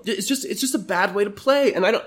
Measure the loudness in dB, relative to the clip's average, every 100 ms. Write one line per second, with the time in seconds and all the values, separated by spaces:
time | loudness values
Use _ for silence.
0 | -6 -4 -2 -4 -4 -6 -4 -4 -2 0
1 | 0 0 -2 0 2 4 4 2 2 0